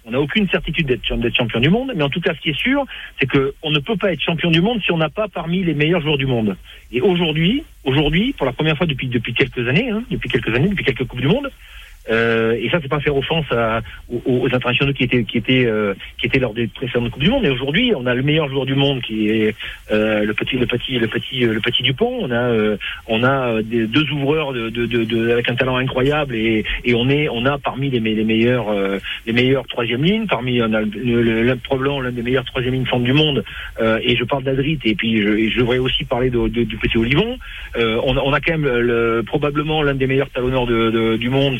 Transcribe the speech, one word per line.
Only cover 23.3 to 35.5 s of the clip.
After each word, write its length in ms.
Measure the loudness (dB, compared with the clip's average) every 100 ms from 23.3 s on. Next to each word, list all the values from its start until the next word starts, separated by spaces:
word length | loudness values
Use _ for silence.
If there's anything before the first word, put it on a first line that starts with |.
| 2 0
euh, 80 | 0
des, 260 | 0 0 2
deux 220 | 0 0
ouvreurs 420 | 0 0 0 0
de, 160 | -4 -4
de, 160 | -4 0
de, 180 | 0
de, 260 | 0 0 2
avec 180 | 2 2
un 60 | 0
talent 220 | 0 0
incroyable 580 | 0 0 2 2 0 0
et, 300 | 2 0 0 -2
et 100 | 0
on 160 | 2 2
est, 200 | 2 0
on 160 | 0 0
a 120 | 0
parmi 320 | -4 -4 -2
les 100 | 0
me-, 140 | 0
les 100 | 0
meilleurs, 460 | 2 2 4 2 0
euh, 280 | -2 0 -2 -6 -8 -2
les 80 |
meilleures 340 | 2 2 2 0
troisième 360 | -4 -2 0
lignes. 240 | 2 2 0
Parmi, 340 | -2 0 0
on 120 | 2
a 80 | 2
le, 80 | 0 -2 0 2
le, 220 | 2 2
le, 120 | 2 0
probablement 460 | -2 0 0 -2
l'un 100 | -4
des 100 | -4
meilleurs 240 | 0 -2 -2
troisième 280 | -4 -2
lignes 120 | -2 0
centre 180 | 0
du 100 | 2
monde. 300 | 4 2 0 -4 -10 -12 -2
Euh, 200 | 0 2
et 120 | 2 0
je 80 |
parle 200 | 0 -2
d'Adrit 340 | 0 0 0 0
et 120 | 0 0
puis 260 | 0 2
je, 80 | 2
et 200 | 2
je 80 | 2